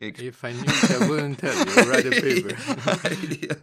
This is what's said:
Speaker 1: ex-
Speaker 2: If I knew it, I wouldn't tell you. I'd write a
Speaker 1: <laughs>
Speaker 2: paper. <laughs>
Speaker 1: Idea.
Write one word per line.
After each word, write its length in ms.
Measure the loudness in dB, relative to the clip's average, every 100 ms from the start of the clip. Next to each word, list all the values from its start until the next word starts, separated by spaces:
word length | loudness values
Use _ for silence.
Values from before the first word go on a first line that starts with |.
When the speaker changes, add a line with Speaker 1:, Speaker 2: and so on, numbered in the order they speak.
Speaker 1:
ex- 180 | -14 -12
Speaker 2:
If 220 | -14 -10
I 80 | -10
knew 120 | -6 -2
it, 240 | 2 4 4
I 60 | 2
wouldn't 300 | 0 -2 -4
tell 160 | -2 0
you. 160 | 2 6
I'd 120 | 6
write 180 | 4 2
a 60 |
Speaker 1:
<laughs> 100 | 0
Speaker 2:
paper. 840 | 2 0 -2 -6 -6 -4 -2 -2 -2
<laughs> 0 |
Speaker 1:
Idea. 480 | -4 -6 -8 -8 -10